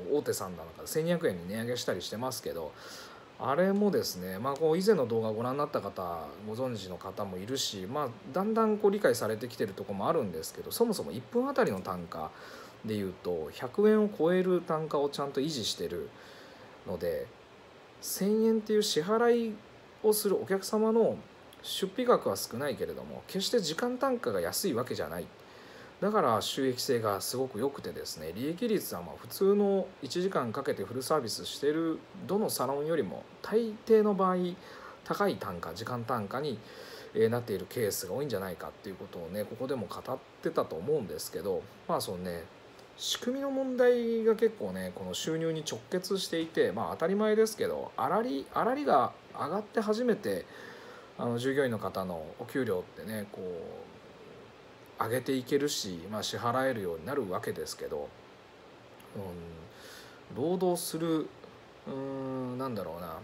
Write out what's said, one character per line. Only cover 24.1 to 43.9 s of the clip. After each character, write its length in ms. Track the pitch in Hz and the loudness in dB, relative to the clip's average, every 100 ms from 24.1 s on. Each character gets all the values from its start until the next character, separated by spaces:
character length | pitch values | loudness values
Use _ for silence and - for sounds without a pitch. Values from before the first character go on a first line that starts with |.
| 240 | 0
価 140 | 120 | 0
が 80 | 95 | 0
安 280 | 85 - 104 | 0 0 0
い 60 | |
わ 100 | 117 | 0
け 100 | 123 | 0
じ 80 | 104 | -4
ゃ 60 | 78 | -4
な 120 | 87 | -6
い。 60 | - - - - - - - - | -8 -14 -20 -20 -20 -18 -18 -2
だ 100 | 196 | 2
か 100 | 214 | 4
ら 220 | 135 107 | 4 4
収 240 | - - 131 | 2 0 0
益 160 | 120 | 0
性 180 | - 120 | 2 2
が 200 | 110 95 | 2 0
す 160 | - 123 | -2 -2
ご 100 | 131 | -2
く 140 | 101 | 0
良 100 | 135 | -2
く 100 | - | -2
て 120 | - | -8
で 120 | - | -8
す 140 | - 82 | -10 -8
ね、 140 | 80 | -8
利 140 | 92 143 | -4 -4
益 180 | 180 240 | -2 0
率 300 | 180 - 90 | 0 0 -6
は 60 | |
ま 100 | 82 | -8
あ、 20 | 71 | -12
普 120 | - | -12
通 260 | - 196 | 4 6
の 320 | 202 202 196 - - | 8 6 4 0 -6
一 180 | 127 175 | -4 0
時 100 | 190 | 0
間 220 | 175 120 | 0 0
か 120 | 120 | -2
け 100 | - | -2
て 80 | 110 | -2
フ 120 | 95 | -4
ル 80 | 120 | -4
サ 140 | 127 156 | 2 2
ー 20 | |
ビ 100 | 113 | 2
ス 140 | - | -4
し 160 | - - | -6 0
て 80 | 143 | 2
る 320 | 160 165 - - - 120 | 2 0 -2 -8 -12 -2
ど 140 | 202 | 0
の 100 | 180 | 2
サ 160 | - 127 | 0 0
ロ 140 | 143 | 0
ン 60 | 156 | 0
よ 100 | 165 | 0
り 80 | |
も 180 | 92 - - - | 0 -6 -12 -14
大 320 | - 220 226 214 - | 0 2 2 -4 6
抵 160 | 220 | 8
の 100 | 208 | 8
場 200 | 190 185 | 6 4
合、 60 | 180 180 180 - - - - | 4 0 -2 -12 -16 -16 -14
高 240 | - 160 202 | -6 2 2
い 80 | 117 | 2
単 240 | 101 87 | -4 -6
価、 120 | 82 | -8
時 100 | 95 | -8
間 180 | 113 123 | -6 -4
単 240 | 113 120 101 | -2 -2 -2
価 140 | 127 | -4
に、 180 | 151 107 - - - - - | -4 -4 -10 -16 -16 -16 -4
え 120 | - 113 | 4 4
ー、 20 | |
な 100 | 120 | 4
っ 40 | |
て 100 | 117 | 0
い 60 | 95 | -4
る 60 | 92 | -4
ケ 180 | 127 104 | 0 0
ー 60 | |
ス 160 | - 90 | 0 -4
が 60 | |
多 80 | 113 | -4
い 20 | 147 | -2
ん 20 | |
じ 80 | 98 | -2
ゃ 40 | |
な 100 | 95 | -4
い 60 | 82 | -8
か 140 | 78 | -10
っ 20 | |
て 160 | - 101 | -10 -12
い 40 | |
う 20 | 92 | -10
こ 100 | 98 | -10
と 140 | 90 | -10
を 80 | 82 | -6
ね、 160 | 104 | -6
こ 100 | 101 | -6
こ 140 | 117 127 | -6 -4
で 80 | 131 | -4
も 100 | 92 | -4
語 260 | 90 - | -8 -6
っ 60 | 131 - - | -8 -8 -6
て 80 | 170 | -2
た 140 | 156 | 0
と 100 | 117 | 0
思 200 | 80 120 | -2 0
う 60 | 151 | 0
ん 60 | 92 | 0
で 100 | - | -6
す 100 | - | -8
け 80 | 85 | -4
ど、 240 | 95 85 - - - | -2 -2 -4 -10 -2
ま 120 | 151 | -2
あ、 20 | |
そ 160 | 113 90 | -2 -4
の 20 | |
ね、 240 | 90 85 82 - - - - - | -6 -6 -10 -18 -20 -20 -20 -8
仕 240 | - - | -4 -2
組 160 | 247 269 | -2 -2
み 60 | |
の 100 | 277 | -2
問 240 | 269 262 247 | 0 0 6
題 480 | 247 | 6